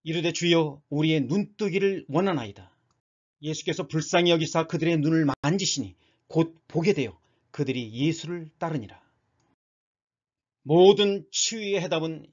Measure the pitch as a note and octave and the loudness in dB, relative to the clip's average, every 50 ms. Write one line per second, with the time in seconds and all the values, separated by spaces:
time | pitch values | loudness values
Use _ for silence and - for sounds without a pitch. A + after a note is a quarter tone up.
0 | - D#3 E3 G3+ - F3 - - F3 F3 E3+ E3 D#3 D3+ C#3 - _ - C#3+ D3 | -10 -6 -6 -2 -2 -2 -2 -2 2 4 4 4 2 0 -4 -12 _ -6 -2 0
1 | D#3 D#3+ D#3 D3+ C3 A2+ D#3 G3+ G3+ - - - G#3+ G3 E3 F#3+ G3 G3 G3 E3+ | 2 2 2 2 0 0 0 -2 -2 -4 -6 -6 -4 -2 -2 0 0 0 -2 -2
2 | - - C3+ E3 F#3+ G3 F3+ C3+ A#2 G2+ G2 - F#2+ - _ _ _ _ _ _ | -8 -4 -2 0 0 0 -2 -2 -6 -8 -12 -16 -20 -20 _ _ _ _ _ _
3 | _ _ _ _ _ _ _ _ D3 D3+ D#3 - - F3+ D#3 F3 F3+ - - D#3+ | _ _ _ _ _ _ _ _ -10 -8 -8 -6 -6 -6 -4 -6 -6 -4 -4 -4
4 | D3+ - - F3 F3 F3 E3+ D#3+ D#3+ D#3+ - E3+ D#3+ D#3+ - D#3 D#3+ E3 E3+ D#3 | -4 2 2 4 4 4 4 2 2 0 0 -2 -2 -2 -2 -2 0 0 2 2
5 | C#3+ D#3 D#3+ D#3+ D#3 C#3+ C3 - - C#3+ F3+ G3 F#3+ - - C#3+ A2 F#2+ - _ | 2 2 2 2 2 2 0 0 0 0 0 0 0 -2 -4 -4 -6 -8 -10 _
6 | _ _ _ _ _ - - D#3+ E3 E3 - _ _ _ - D#3 E3 G#3 G3 D#3+ | _ _ _ _ _ -4 0 0 0 0 -2 _ _ _ -4 -2 0 0 0 0
7 | B2+ G#2 - _ _ _ _ _ _ _ - - D3 C3 B2+ B2+ A#2+ G#2+ A2 A#2+ | -2 -6 -6 _ _ _ _ _ _ _ -6 -6 -4 -4 -4 -6 -6 -8 -4 -2
8 | C#3+ E3 D#3 - - D#3 F3 F3 D#3+ D#3 _ - E3 E3 D#3+ C#3 A2 F#2+ - - | -2 -2 -2 -2 -6 -10 -10 -10 -10 -14 _ -8 -8 -6 -6 -6 -8 -10 -18 -20
9 | _ _ _ _ _ _ _ _ _ _ _ _ _ _ _ _ _ _ _ _ | _ _ _ _ _ _ _ _ _ _ _ _ _ _ _ _ _ _ _ _
10 | _ _ _ _ _ _ _ _ _ _ _ _ - C3 D3+ F3 F#3 G3 G3+ G3 | _ _ _ _ _ _ _ _ _ _ _ _ -4 2 6 8 8 8 8 6
11 | G#3 G3+ G3 G3 D3+ _ - - - - A3 A3+ G#3+ G3+ G3 F#3 E3+ D#3+ E3 D#3+ | 4 2 0 -2 -6 _ -4 -4 -4 -2 -4 -6 -4 -2 -2 -2 -2 -2 -2 -2
12 | D#3+ D#3+ D#3+ D#3 - - | -2 -4 -6 -8 -14 -20